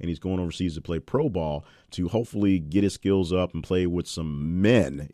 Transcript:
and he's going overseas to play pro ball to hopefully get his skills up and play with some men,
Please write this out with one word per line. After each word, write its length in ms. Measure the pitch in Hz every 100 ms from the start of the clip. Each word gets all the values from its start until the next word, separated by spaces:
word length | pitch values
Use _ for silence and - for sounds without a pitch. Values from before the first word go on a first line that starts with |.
and 80 | 85
he's 100 | 80
going 220 | 92 92
overseas 340 | 87 - 92
to 60 | 76
play 180 | - 82
pro 300 | - 131 156
ball 360 | 90 78 73 - _ _
to 160 | - 87
hopefully 500 | 113 120 104 101 95
get 240 | 76 92
his 120 | 101
skills 380 | - 98 98 85
up 220 | 90 90
and 80 | 85
play 240 | - 92 90
with 220 | 87 -
some 520 | - 80 73 78 90
men, 480 | 101 123 71 69 73